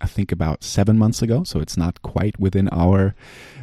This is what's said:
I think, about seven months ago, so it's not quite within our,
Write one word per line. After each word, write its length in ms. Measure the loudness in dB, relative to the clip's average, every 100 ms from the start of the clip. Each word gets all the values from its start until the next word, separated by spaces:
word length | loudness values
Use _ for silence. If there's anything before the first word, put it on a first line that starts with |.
I 60 | -6
think, 240 | -4 -4
about 320 | -2 -4 -4
seven 360 | -6 -2 2 4
months 220 | 4 2
ago, 220 | 0 -2
so 160 | -2 -6
it's 180 | -6 -4
not 240 | -4 -4
quite 360 | -6 -4 -4 -2
within 300 | 0 0 0
our, 480 | 2 4 4 2 -2 -12 -20 -20 -20